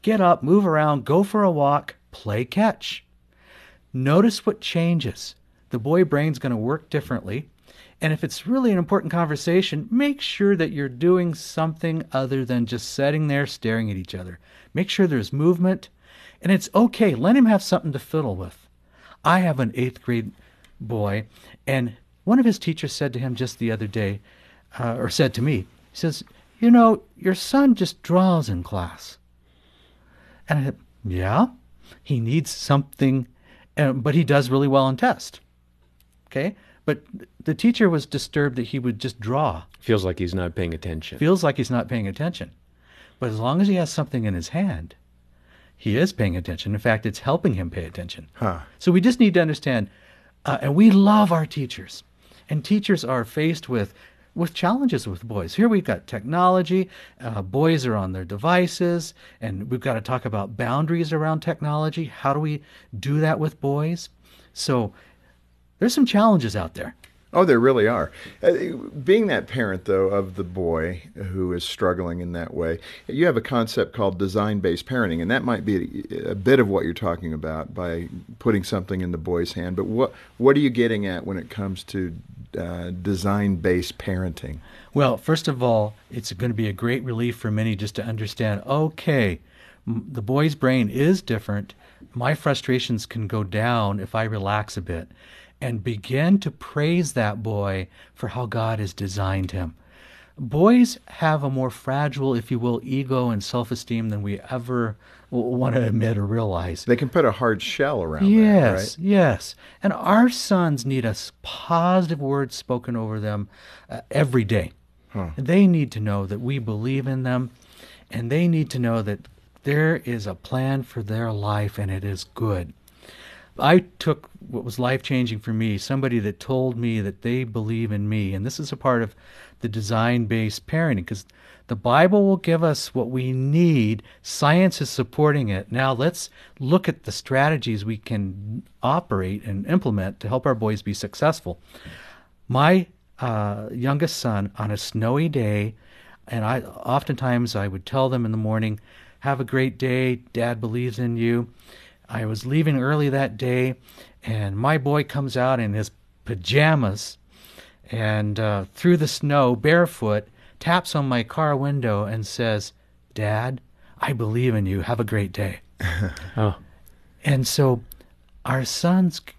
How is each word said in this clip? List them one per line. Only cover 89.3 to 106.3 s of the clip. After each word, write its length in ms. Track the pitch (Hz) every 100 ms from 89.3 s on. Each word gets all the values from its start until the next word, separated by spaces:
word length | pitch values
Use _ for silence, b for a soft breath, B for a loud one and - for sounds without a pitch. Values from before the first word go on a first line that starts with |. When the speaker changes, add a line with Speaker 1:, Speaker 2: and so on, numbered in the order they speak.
| 85 b b b b -
Speaker 1:
m-, 200 | 113 104
the 120 | 127
boy's 320 | 101 135 156
brain 340 | 147 131 131 107
is 320 | 123 147 185
different. 540 | - 110 - 101 101 - B B B
My 200 | 123 123
frustrations 720 | - 147 135 - 123 - 113
can 220 | - 117 104
go 180 | 110
down 560 | 98 107 117 120 101 101
if 140 | 98
I 100 | 110
relax 540 | 110 107 98 107 107 -
a 20 |
bit 280 | 85 85 - B B B B B
and 240 | 127 113
begin 560 | 101 107 - 131 165 196
to 120 | 165
praise 640 | - - 147 151 175 151
that 280 | 123 107 104
boy 460 | 113 104 101 95 92 b b
for 140 | _ 120
how 160 | 120
God 340 | 120 113 113 110
has 140 | 101
designed 600 | - 98 95 95 95 92
him. 220 | 95 82 - b b b b b -
Boys 600 | 127 147 196 247 240 - -
have 340 | - 160 156
a 60 | 139
more 200 | 135 127
fragile, 640 | - - 135 147 147 135
if 160 | 120 107
you 80 | 123
will, 200 | 120 117
ego 460 | 127 135 131 131 123
and 120 | 107
self-esteem 680 | - 123 113 120 - 113 113
than 100 | 104
we 180 | 101 101 -
ever 460 | 131 120 123 113 104 b b b
w-, 260 | 123 117 127
wanna 240 | 131 123
admit 380 | 113 110 113 107
or 80 |
realize. 580 | 101